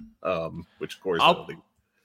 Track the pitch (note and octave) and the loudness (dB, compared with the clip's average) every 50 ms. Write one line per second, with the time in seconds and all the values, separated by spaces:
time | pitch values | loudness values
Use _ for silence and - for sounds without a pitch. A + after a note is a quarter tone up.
0 | - - - _ - F2+ F#2 E2 E2 D#2+ E2+ F2 F2 - _ - D#2+ - - - | -20 -20 -16 _ -4 -2 -2 -2 -2 -4 -6 -10 -12 -14 _ -10 -10 -10 -10 -6
1 | - F#2 F2 E2 C3 D#3+ F3+ E3 - - E2 E2+ - _ _ _ _ _ _ _ | -2 0 2 4 6 6 4 4 0 -8 -14 -14 -16 _ _ _ _ _ _ _
2 | _ | _